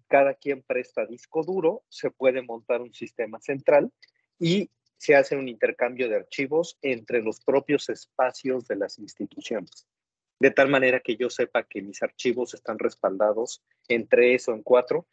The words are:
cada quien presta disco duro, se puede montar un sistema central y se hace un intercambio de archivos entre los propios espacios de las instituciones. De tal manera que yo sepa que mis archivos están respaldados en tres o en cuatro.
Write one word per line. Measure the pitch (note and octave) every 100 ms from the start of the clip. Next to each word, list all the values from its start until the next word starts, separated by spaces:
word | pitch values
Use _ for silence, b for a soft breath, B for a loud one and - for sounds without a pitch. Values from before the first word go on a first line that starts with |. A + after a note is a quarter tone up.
| _
cada | C#3 C#3
quien | C3 C#3+ C3+
presta | _ B2+ B2 - A2
disco | A#2+ - D#3+
duro, | D#3+ F#3+ D#3+ G#3+ _
se | - C3+
puede | - C3 C3
montar | B2 A#2 A#2 A#2+
un | A#2+ -
sistema | A2+ - A2 A2
central | - C3+ - D3 G3+ - b b b _
y | E3 F#3+ F3+ _ _ _
se | - C#3+
hace | C#3 C#3+
un | C3
intercambio | A2+ A#2 - A#2+ B2 B2
de | G#2
archivos | F#2 - C3+ D#3 E3+ -
entre | C#3+ A#2+ - A#2+
los | A2 G#2
propios | - C3+ - C#3+ -
espacios | A2 - - B2+ - C3+ C3 A#2+
de | G2+
las | G2 -
instituciones. | G#2 - G#2 - - A2 F2+ - _ _ _ _ _ _
De | C3+
tal | C#3 C3+
manera | C#3 C3 B2+
que | - A2
yo | B2
sepa | - A#2+ A#2
que | - G#2+
mis | G2 G2
archivos | A2+ - C3 A#2+ A#2+ -
están | - A2
respaldados | A#2 - G2 F#2+ G#2+ G#2+ - - _ _ _
en | A#2+ G#2
tres | B2 B2 B2 -
o | A2
en |
cuatro. | - B2 B2 D#3 -